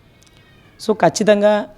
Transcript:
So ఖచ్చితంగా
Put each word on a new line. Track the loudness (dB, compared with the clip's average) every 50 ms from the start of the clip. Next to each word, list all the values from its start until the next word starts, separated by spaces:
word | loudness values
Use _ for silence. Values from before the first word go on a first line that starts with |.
| _ _ _ _ _ _ _ _ _ _ _ _ _ _ _ -16 -6 -6
So | -4
ఖచ్చితంగా | 0 0 -2 0 0 0 0 2 2 2 0 0 0 -4 -8 -14